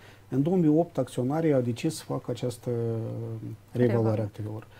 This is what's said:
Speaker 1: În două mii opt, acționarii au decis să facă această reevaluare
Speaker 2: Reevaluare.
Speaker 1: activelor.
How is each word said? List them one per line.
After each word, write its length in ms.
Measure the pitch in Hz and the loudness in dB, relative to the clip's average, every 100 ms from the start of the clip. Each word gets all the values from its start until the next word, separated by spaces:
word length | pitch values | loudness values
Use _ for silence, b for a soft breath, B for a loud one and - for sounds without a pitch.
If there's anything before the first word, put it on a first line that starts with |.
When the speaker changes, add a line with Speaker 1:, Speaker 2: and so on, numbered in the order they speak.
| B B B | B B B
Speaker 1:
În 120 | 131 | 0
două 140 | 151 185 | 2 4
mii 120 | 156 151 | 4 4
opt, 200 | 170 - | 2 0
acționarii 560 | 123 - 123 156 165 | -2 -2 -2 0 2
au 80 | 135 | 2
decis 340 | 120 117 165 - | 2 -2 -4 -4
să 80 | |
facă 280 | - 139 - | -6 -8 -6
această 380 | 120 127 - 123 | -6 -6 -6 -4
reevaluare 1160 | 117 117 113 117 117 113 113 117 113 - 123 123 | -2 -2 -2 -4 -8 -8 -8 -10 -14 -6 2 4
Speaker 2:
Reevaluare. 360 | 113 110 107 | 4 2 2
Speaker 1:
activelor. 460 | 107 - 107 110 - B | -2 -6 -10 -10 -14 B